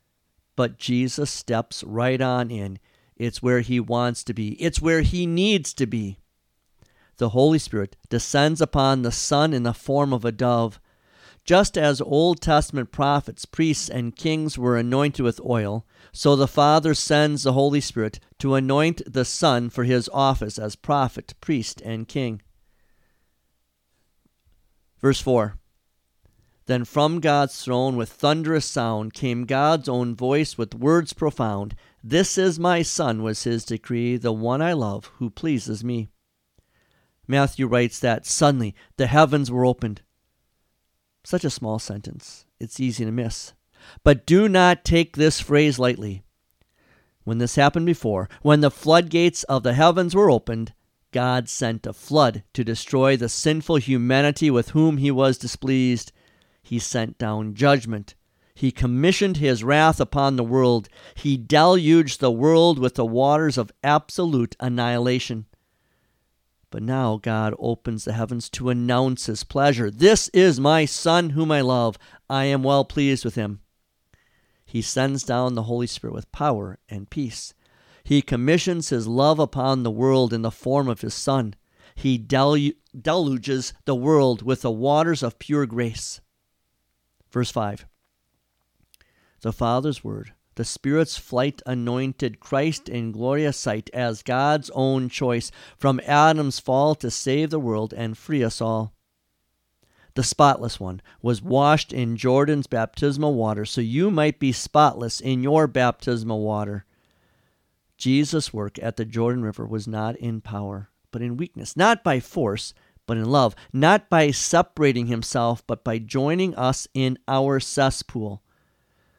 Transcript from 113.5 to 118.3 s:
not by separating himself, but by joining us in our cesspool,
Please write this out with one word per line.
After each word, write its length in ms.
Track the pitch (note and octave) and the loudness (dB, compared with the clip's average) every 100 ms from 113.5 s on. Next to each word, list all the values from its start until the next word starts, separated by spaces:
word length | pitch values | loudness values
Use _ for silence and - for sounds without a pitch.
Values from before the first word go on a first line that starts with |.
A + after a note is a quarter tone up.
| - - | 0 -8
not 380 | C3 D#3 F#3+ - | 0 4 4 2
by 220 | E3 D3 | 2 2
separating 760 | B2 - E3+ - - C#3+ B2 A#2+ | 0 0 0 0 2 2 2 -2
himself, 580 | A2+ - B2+ A#2 A#2 - | -4 -4 -2 -2 -2 -6
but 160 | A2+ | -8
by 160 | A#2+ A2+ | -4 -6
joining 560 | G#2+ C3+ C#3+ F3 F#3 A#2 | -4 -2 0 0 -2 0
us 320 | B2+ B2+ - | -2 -2 -4
in 240 | C3+ C3 B2+ - | -2 -2 -2 -2
our 320 | C3+ C#3 C3+ | 0 2 0
cesspool, 840 | - D3 C3+ - - A#2+ G#2+ | -2 0 0 -2 -8 -8 -8